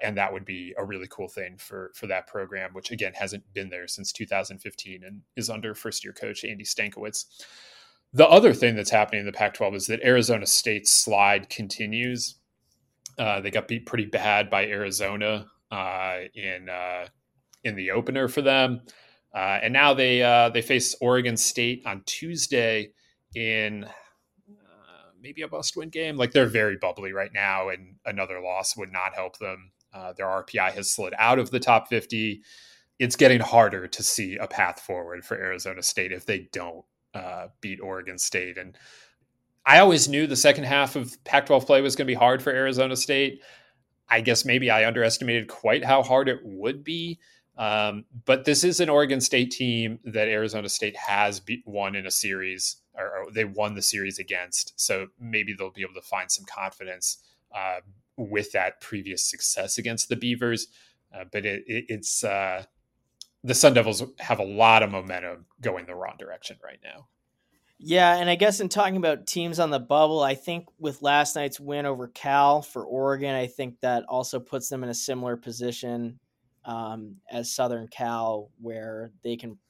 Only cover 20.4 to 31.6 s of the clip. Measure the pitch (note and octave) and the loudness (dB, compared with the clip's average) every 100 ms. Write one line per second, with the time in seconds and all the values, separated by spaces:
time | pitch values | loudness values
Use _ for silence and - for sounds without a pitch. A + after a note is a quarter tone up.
20.4 | A#2 A#2 A2+ C3 - - B2 B2+ B2 A2+ | 6 2 0 0 0 -2 2 2 2 0
21.4 | - - A#2+ B2 A2+ G2 - - E3 E3 | -2 0 -2 -4 -8 -10 -10 -10 -8 -6
22.4 | - C3 A2+ A2 G#2 _ _ _ _ A#2 | -2 2 2 0 -4 _ _ _ _ -6
23.4 | A2 A2 G#2+ G#2+ G2+ - - _ _ _ | -2 -2 -2 -6 -12 -18 -20 _ _ _
24.4 | _ G#3 G3 G#2 F#2 F2 _ F2+ B2 D#3 | _ _ _ _ _ -20 _ _ -18 -12
25.4 | D#3 D#3 - - D#3+ D#3+ D#3+ C#3+ B2 C#3+ | -10 -8 -6 -8 -8 -6 -4 -2 2 4
26.4 | A#2+ A2+ G#2+ G2 F#2 F#2+ F#2+ G2 G2+ G2+ | 4 4 2 0 -4 -4 -8 -6 -6 -2
27.4 | G2 F#2+ F#2+ F#2+ F#2 G2 A#2 G2 F#2+ F#2 | -2 -2 -4 -6 -12 -14 -10 -6 -6 -6
28.4 | F2+ F#2 F#2+ - F#2+ F#2 F#2+ - F#2 - | -6 -4 -4 -6 -8 -6 -6 -6 -8 -8
29.4 | G2+ F#2 F#2 _ _ G2 F#2 F#2 F#2+ F#2+ | -10 -12 -16 _ _ -16 -14 -8 -4 -4
30.4 | F2 G#2+ F#2+ G2 G2 - F#2 - A2+ C3 | -4 -2 -2 -2 -4 -4 -6 0 4 4
31.4 | A#2 B2+ | 2 0